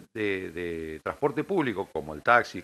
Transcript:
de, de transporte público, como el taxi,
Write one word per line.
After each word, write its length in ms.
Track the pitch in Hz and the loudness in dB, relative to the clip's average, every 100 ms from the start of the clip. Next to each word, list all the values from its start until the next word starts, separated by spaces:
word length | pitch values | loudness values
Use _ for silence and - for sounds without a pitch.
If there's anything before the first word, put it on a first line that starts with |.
| - | -4
de, 380 | 113 107 95 92 | -2 0 0 -4
de 480 | 82 87 82 80 78 | -6 -4 -4 -6 -6
transporte 400 | - - 147 139 | -6 0 0 0
público, 460 | 147 196 139 95 95 | 0 0 0 0 -4
como 220 | 80 76 | -6 -6
el 80 | 76 | -4
taxi, 400 | - 120 110 92 | 4 6 4 -6